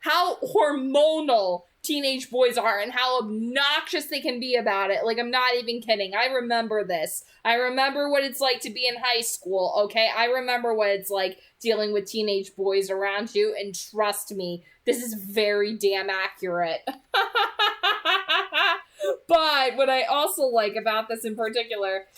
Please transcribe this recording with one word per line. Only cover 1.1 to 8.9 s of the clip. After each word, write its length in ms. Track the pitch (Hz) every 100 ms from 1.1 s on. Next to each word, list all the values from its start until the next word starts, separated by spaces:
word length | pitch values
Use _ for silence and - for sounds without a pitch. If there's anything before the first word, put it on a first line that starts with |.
| 311 302 233 190 175 - _
teenage 480 | - 294 277 262 262
boys 260 | 240 254 240
are 240 | 226 202
and 120 | 233
how 280 | 247 254 254
obnoxious 880 | 220 214 226 254 285 302 - 339 294
they 140 | 294
can 200 | 254 247
be 160 | 254 240
about 340 | 220 196 196
it. 140 | 190
Like, 140 | 220 233
I'm 120 | 240
not 240 | 254 254
even 280 | 240 233 233
kidding. 320 | 220 214 190
I 120 | 202 254
remember 560 | 262 240 233 226 214
this. 400 | 190 175 156 - - _
I 100 | 226
remember 560 | 233 254 254 269 277 285
what 140 | 285
it's 160 | 277 269
like 200 | 269 254
to 100 | 262
be 160 | 220
in 100 | 247